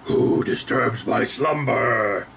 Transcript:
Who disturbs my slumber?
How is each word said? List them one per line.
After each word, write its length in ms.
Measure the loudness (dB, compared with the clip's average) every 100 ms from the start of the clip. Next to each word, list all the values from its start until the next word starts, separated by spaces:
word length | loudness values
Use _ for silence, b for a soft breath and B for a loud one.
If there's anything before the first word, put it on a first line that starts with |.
Who 380 | 0 2 4 2
disturbs 640 | 2 -2 -2 0 0 -2
my 180 | -2 -2
slumber? 1040 | -2 -2 -2 0 0 0 0 0 0 -2 -6